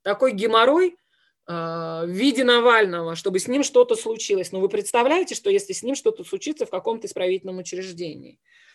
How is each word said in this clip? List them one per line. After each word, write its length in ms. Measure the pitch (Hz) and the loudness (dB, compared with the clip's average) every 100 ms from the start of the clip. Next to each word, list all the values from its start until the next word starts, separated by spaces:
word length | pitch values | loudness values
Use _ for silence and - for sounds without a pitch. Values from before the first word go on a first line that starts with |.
такой 280 | 196 202 262 | -4 0 0
геморрой, 640 | 202 220 226 240 311 370 339 _ _ _ _ - | 0 2 4 6 4 2 -2 _ _ _ _ -10
а, 560 | 170 165 165 165 165 170 | -8 -6 -6 -8 -6 -6
в 40 | |
виде 340 | 185 269 240 | 0 2 2
Навального, 720 | 247 240 240 226 202 170 165 165 | 4 6 6 6 4 0 -6 -6
чтобы 220 | 202 185 | -4 -4
с 80 | 240 | -2
ним 160 | 269 | -2
что-то 320 | 277 247 247 220 | 2 4 4 2
случилось. 560 | 226 220 - 196 175 | -2 -6 -2 -4 -2
Но 80 | 190 | -2
вы 80 | 190 | -2
представляете, 640 | 208 190 233 247 339 370 247 | -2 -2 0 2 2 -2 -4
что 140 | 202 | 0
если 220 | 196 196 | 0 0
с 80 | 190 | -8
ним 100 | 233 277 | -6 -2
что-то 280 | 220 220 | -2 -4
случится 420 | 180 190 - 302 247 | -8 -8 -8 -6 -6
в 40 | |
каком-то 360 | 185 226 226 214 | -6 -4 -6 -8
исправительном 500 | - 180 185 185 185 | -4 -2 -2 -6 -12
учреждении? 840 | 180 180 190 170 170 - - _ _ _ _ | -10 -10 -12 -10 -12 -12 -18 _ _ _ _